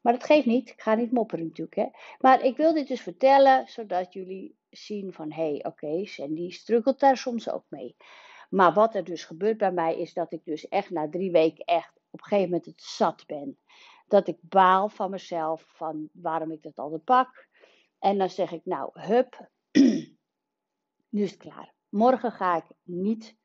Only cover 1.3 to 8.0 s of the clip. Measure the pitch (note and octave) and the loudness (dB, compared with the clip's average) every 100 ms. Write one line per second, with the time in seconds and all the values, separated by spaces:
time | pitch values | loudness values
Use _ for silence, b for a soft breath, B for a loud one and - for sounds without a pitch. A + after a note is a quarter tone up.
1.3 | E3 E3 - E3 - A#3+ B B B C4 | -4 -8 -10 -10 -6 -6 B B B 4
2.3 | C4 C4 A#3+ D#4 D#4+ C4+ B3+ - F3 C4 | 6 4 2 2 2 -4 -8 -8 0 4
3.3 | C#4 C4+ C4 A#3+ - G#3+ F3+ F#3 G3 F#3 | 6 8 6 0 -14 -6 -6 -6 -12 -14
4.3 | F#3+ - _ _ - - G#3 G3 - D#3 | -14 -16 _ _ -20 -12 -10 -10 -12 -12
5.3 | D#3 D#3+ C#3+ - D3+ D3 D#3+ G3+ - C#3+ | -4 -4 -4 -8 -10 -6 -6 -6 -10 -10
6.3 | D#3 F3 - - A#3 A3+ C4 C#4 B3+ - | -8 -8 -12 -2 0 0 2 2 2 -2
7.3 | A#3 - - _ - - _ | -8 -8 -10 _ -16 -16 _